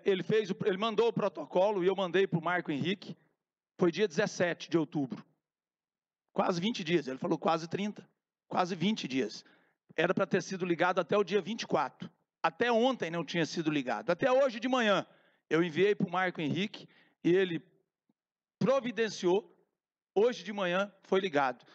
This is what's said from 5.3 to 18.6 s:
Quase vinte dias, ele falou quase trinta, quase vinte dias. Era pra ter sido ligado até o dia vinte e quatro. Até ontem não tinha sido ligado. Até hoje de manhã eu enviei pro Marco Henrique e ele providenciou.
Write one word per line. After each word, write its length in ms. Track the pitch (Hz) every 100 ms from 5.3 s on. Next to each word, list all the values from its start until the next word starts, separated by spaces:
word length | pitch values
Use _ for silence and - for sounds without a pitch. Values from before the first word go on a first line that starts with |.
| _ _ _ _ _ _ _ _ _ _
Quase 280 | - 185 170
vinte 240 | 208 233
dias, 240 | 160 170 135
ele 100 | 131
falou 200 | 170 160
quase 300 | 160 165 165
trinta, 400 | 175 208 - - _ _ _ _
quase 280 | 175 180
vinte 340 | 180 190 220 135
dias. 360 | 131 104 - - _ _ _ _ -
Era 180 | 170
pra 120 | 185 190
ter 160 | 190
sido 220 | - 190
ligado 360 | 180 156 180 185
até 160 | 170 202
o 80 |
dia 160 | 170 202
vinte 220 | 170 226
e 40 | -
quatro. 420 | 170 131 - 175 - _ _
Até 280 | 165 - 240
ontem 400 | 220 254 247 170
não 140 | 170
tinha 200 | 151 175
sido 260 | 147 175 156
ligado. 400 | 147 123 107 117
Até 200 | 175 262
hoje 300 | 262 269 220
de 80 | 247
manhã 360 | 254 220 180 - _ _ _ _
eu 120 | 156
enviei 320 | 175 151 208
pro 160 | 202 175
Marco 300 | 175 185 185
Henrique 480 | 147 170 208 - - _ _ _
e 60 | 165
ele 300 | 185 185 160 - _ _ _ _ _ _ _ _
providenciou. 960 | _